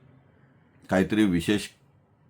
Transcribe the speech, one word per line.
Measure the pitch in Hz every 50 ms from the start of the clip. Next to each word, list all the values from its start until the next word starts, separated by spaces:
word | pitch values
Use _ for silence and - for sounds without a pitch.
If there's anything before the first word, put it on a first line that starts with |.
| - - - - _ _ _ _ _ _ _ _ _ _ _ _ - -
काहीतरी | 95 95 95 - 113 104 110
विशेष | 98 87 85 82 - 104 101 - - - _ _ _ _ _ _ _ _ _ _